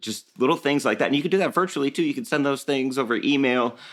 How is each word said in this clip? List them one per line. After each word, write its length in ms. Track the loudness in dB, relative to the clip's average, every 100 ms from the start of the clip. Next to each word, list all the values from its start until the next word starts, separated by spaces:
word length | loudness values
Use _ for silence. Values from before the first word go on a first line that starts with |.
just 380 | -10 -10 -10 -2
little 160 | 2 2
things 300 | 2 2 2
like 120 | 2
that. 100 | 2
And 60 | 0
you 40 |
can 100 | 0
do 60 | 0
that 140 | 0
virtually, 380 | 0 -2 0 -2
too. 120 | 0
You 120 | -2
can 100 | -2
send 220 | -2 0 0
those 160 | -2
things 340 | -2 0 0 -2
over 200 | 0 0
email. 600 | 2 2 2 2 0 -4 -20